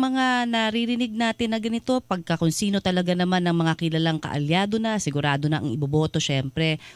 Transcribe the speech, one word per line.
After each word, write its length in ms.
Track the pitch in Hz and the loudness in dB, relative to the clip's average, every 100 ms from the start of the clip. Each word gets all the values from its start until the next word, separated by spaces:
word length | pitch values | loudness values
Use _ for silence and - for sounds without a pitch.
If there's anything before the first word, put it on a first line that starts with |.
mga 480 | 262 262 254 247 240 | 2 2 2 2 0
naririnig 640 | 226 220 226 233 240 247 | 0 0 0 0 0 -2
natin 400 | 214 233 226 233 | -2 -2 0 -2
na 80 | 220 | -2
ganito, 400 | 220 226 - 254 | -2 -4 0 -2
pagka 320 | - 185 170 | 0 -4 -2
kung 160 | 170 165 | 0 2
sino 320 | 156 208 196 | 2 0 0
talaga 320 | 190 180 180 | 0 0 0
naman 320 | 180 180 180 175 | 2 2 2 2
ang 160 | 170 | 2
mga 160 | 165 160 | 2 0
kilalang 400 | 165 160 165 160 | 0 0 0 0
kaalyado 640 | - 143 147 170 202 220 | -2 -4 0 0 0 -2
na, 160 | 220 214 | -2 -2
sigurado 480 | 156 143 147 143 147 | -2 -2 0 0 0
na 160 | 156 | 0
ang 80 | 147 | -2
iboboto, 480 | 117 143 151 156 160 | -2 0 0 0 0
syempre, 640 | - 139 131 160 160 156 - | -2 -2 -2 -2 0 -2 -6